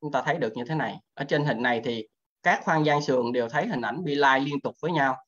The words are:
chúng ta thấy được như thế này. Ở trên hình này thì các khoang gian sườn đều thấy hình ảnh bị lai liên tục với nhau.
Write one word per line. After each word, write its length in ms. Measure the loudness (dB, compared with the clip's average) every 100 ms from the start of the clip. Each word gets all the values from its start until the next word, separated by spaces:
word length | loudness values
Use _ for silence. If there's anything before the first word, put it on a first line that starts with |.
chúng 100 | -4
ta 100 | -4
thấy 160 | -2 0
được 160 | -2 -4
như 80 | -4
thế 100 | -2
này. 220 | -4 -6 _
Ở 100 | -10
trên 220 | -2 0 2
hình 160 | 0
này 200 | 0 0
thì 240 | -2 -6 -8 _ _ _
các 180 | 0 0
khoang 220 | 2 2 4
gian 160 | 2
sườn 300 | 2 0 2
đều 180 | 0 0
thấy 180 | -2 -2
hình 140 | -2
ảnh 220 | -4 -4
bị 120 | -4 2
lai 240 | 4 4
liên 220 | 2 -2
tục 140 | -6 -6
với 100 | -2
nhau. 260 | 2 2 0